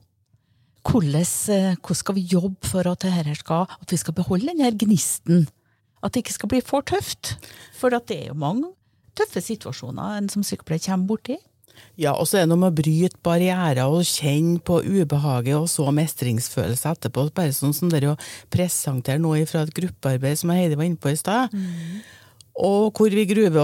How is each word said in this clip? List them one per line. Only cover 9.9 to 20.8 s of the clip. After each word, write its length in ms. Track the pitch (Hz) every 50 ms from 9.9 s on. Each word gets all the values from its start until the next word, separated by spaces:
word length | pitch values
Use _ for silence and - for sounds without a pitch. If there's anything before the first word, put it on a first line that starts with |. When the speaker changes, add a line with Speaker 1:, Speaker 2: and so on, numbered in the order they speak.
| 135 - - 202 208
Speaker 1:
en 120 | 208 202 196
som 140 | - 208 196
sykepleier 400 | - 196 - - - 160 165 -
kommer 220 | 190 190 185 185
borti. 300 | 196 220 - - - 277 370 _ _ _ _ _ _ _ - - - -
Speaker 2:
Ja, 160 | 190 156 143 -
og 120 | - 165
så 100 | - -
er 80 | 196 170
det 40 | 160
noe 80 | 170
med 160 | 175 185 185 160
å 40 | 160
bryte 360 | 143 156 156 160 180 180 - - -
barrierer 640 | 170 170 175 180 185 180 185 175 156 131 127 127
og 180 | 135 156 175 175
kjenne 540 | - - - 147 143 143 151 165 170 175 170 -
på 160 | - 175 165
ubehaget 760 | - - 196 196 165 143 147 143 147 147 131 123 117 131 143
og 100 | 151 165
så 220 | 170 - - 143 139 143
mestringsfølelse 960 | 151 165 156 - - 139 123 113 113 - - - 131 87 87 117 - - 147 170
etterpå. 320 | - - 113 - 127 139 151 -
Bare 200 | 190 175 143 135
sånn 200 | - - 143 147
som 160 | - 180 175
dere 260 | 165 143 143 147 151
å 40 | - - - - - - -
presentere 680 | - 170 180 175 - - - 147 131 123 - 135 131 156
noe 240 | 165 160 156 151 160
fra 160 | - - 160 151
et 80 | 156 -
gruppearbeid 640 | - 180 175 - - - 135 131 127 135 139 147
som 120 | - - 170
Heidi 240 | 175 185 180 165 147
var 100 | 143